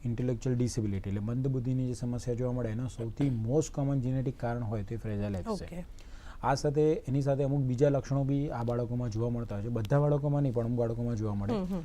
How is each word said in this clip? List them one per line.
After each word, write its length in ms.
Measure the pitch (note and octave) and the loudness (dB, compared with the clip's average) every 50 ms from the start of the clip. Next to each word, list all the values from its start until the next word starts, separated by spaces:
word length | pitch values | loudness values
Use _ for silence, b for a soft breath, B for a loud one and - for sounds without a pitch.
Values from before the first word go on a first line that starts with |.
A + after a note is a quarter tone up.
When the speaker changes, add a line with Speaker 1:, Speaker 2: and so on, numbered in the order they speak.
| - | -2
Speaker 1:
ઇન્ટેલેક્ચ્યુઅલ 540 | B2 A#2 A#2 B2 B2 B2 A2+ - C3 B2+ A#2+ | -4 -2 0 0 0 0 0 0 0 2 2
ડિસેબિલિટી, 500 | B2+ A#2 - B2 G#2+ G#2 G2 F#2+ F#2+ G2 | 2 0 0 0 0 0 0 -2 -2 -2
એટલે 120 | G2 G#2 | -2 -2
મંદ 260 | G#2 A2 A#2+ B2+ C3 C#3 | -2 -2 -2 0 0 0
બુદ્ધિની 400 | C3 C3 A#2 B2+ C3 C3 B2+ B2+ | 0 0 0 0 0 0 0 0
જે 60 | B2 | -2
સમસ્યા 420 | - A#2+ A#2+ A#2+ A#2+ - B2+ A#2+ | -2 -2 -4 -4 -4 -2 -2 -2
જોવા 160 | A#2 B2 B2 | 0 0 0
મળે, 180 | B2 B2 A#2+ A2+ | 0 0 0 -2
એનું 200 | A2 A2+ C3 A#2+ | -2 -2 -4 -4
સૌથી 380 | - - A#2 A2+ G#2+ - C#3+ C#3 | -4 -4 -6 -6 -2 0 0 2
most 540 | B2 A2+ A2 A2+ C3 D#3+ D3+ - - D3+ | 2 0 0 2 2 2 2 0 -2 -2
common 240 | C#3 C#3 C#3 C3+ A#2+ | 0 0 2 2 0
genetic 260 | B2+ C3 C3+ B2+ C3 | 0 0 0 0 -2
કારણ 320 | A#2 - - A2+ A#2 A#2+ A#2+ | -4 -2 -2 -2 -2 -2 -4
હોય 200 | G#2+ A2+ G#2+ G2+ | -4 -4 -4 -4
તો 120 | - A2+ | -4 -6
એ 20 | A2 | -6
ફ્રેજાઇલ 380 | - A2 G#2 G2+ G2+ G#2 G2+ | -4 -4 -2 -2 -2 -2 -2
એક્સ 260 | F#2 F2 A3+ G#3+ F#3 | -2 -2 -4 -4 -6
છે. 40 | - | -6
Speaker 2:
ઓકે. 200 | - E3+ F3 F3 - B B B B B B B B B B - | -8 -8 -10 -10 -10 B B B B B B B B B B 0
Speaker 1:
આ 120 | B2 C#3 | 0 2
સાથે, 380 | C3+ - D3+ C#3 D3+ D3+ D#3 D#3 | 2 2 0 2 4 4 4 4
એની 280 | - - - B2+ C#3+ | 2 0 0 0 0
સાથે 220 | C3+ C#3 C#3 C3+ C#3+ | 2 2 2 2 2
અમુક 160 | C3+ C#3 C#3+ | 2 2 2
બીજા 300 | C3+ B2 B2 A#2 C#3+ C#3+ | 2 2 4 4 4 4
લક્ષણો 340 | C#3 C3+ - - C3+ C#3 C#3 | 4 2 0 0 0 0 2
બી 260 | C3 C#3 C#3 C#3+ D3+ | 2 2 0 0 -2
આ 140 | - A#2 A#2 | -2 -2 0
બાળકોમાં 460 | A#2 A#2+ A#2+ B2 A2+ A#2+ B2 B2 A#2+ | 0 0 0 0 0 0 -2 -2 -2
જોવા 200 | G2+ A2 A#2 A#2+ | 0 0 0 0
મળતા 260 | A#2+ A#2 A#2 A2 G#2+ | 0 -2 -2 -4 -4
હોય 80 | G2+ G#2 | -4 -2
છે. 40 | A#2+ | -2
બધા 320 | A#2+ A#2 A2 G2+ C#3+ C#3+ | -2 0 0 2 4 4
બાળકોમાં 420 | D3 D3 D3 C#3+ C#3 D3 C#3+ C#3+ | 4 4 2 2 2 2 2 4
નહીં, 120 | C#3+ C3+ A2+ | 2 2 2
પણ 120 | A#2+ A#2 | 2 0
અમુક 140 | A#2 B2 A#2+ | 2 2 2
બાળકોમાં 360 | A#2 A2+ A#2 A#2 A#2+ A#2+ A#2+ | 2 0 0 -2 -2 -2 0
જોવા 180 | G#2 G#2+ G#2 G#2 | 0 0 0 0
મળે 200 | G2+ G2+ G#2 A#3 | 0 0 0 0
Speaker 2:
હમ, 100 | G#3 F#3 | 0 0
હમ. 180 | F3 G3 F3 | -2 -4 -4